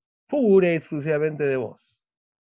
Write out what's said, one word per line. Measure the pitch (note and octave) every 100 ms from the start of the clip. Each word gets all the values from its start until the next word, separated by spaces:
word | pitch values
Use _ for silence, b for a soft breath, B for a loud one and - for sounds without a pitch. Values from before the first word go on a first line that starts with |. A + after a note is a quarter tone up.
| _ _ _
pura | D4 A#3 F#3+ F3+
y | E3
exclusivamente | - D#3 D3 D3+ D#3 D3+
de | D3 C3+
vos. | A2+ - _ _ _ _ _ _